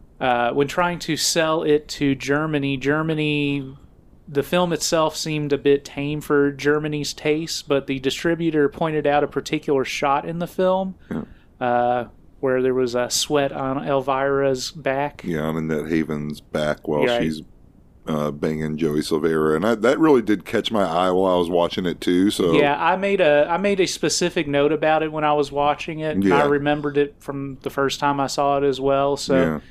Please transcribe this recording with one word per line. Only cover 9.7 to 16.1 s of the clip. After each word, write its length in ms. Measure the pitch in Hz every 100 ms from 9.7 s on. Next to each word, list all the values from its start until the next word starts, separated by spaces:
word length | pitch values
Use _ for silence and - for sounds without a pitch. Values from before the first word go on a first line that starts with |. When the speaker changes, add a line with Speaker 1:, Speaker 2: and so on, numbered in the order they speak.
| 139
Speaker 1:
shot 400 | 123 - 143 143
in 140 | 165 170
the 80 | 170
film, 480 | - 185 185 190 - -
Speaker 2:
Yeah. 120 | - - - - -
Speaker 1:
uh, 440 | 123 123 120 123 113 - - -
where 240 | 135 127
there 120 | 127
was 200 | 127 123
a 160 | 123 120
sweat 400 | - - 147 139
on 320 | 143 135 135
Elvira's 840 | 151 139 131 131 139 139 139 127 -
back. 520 | 156 139 135 143 -
Speaker 2:
Yeah, 160 | 90 78
on 140 | 78 80
Annette 320 | 78 76 78
Haven's 500 | 82 78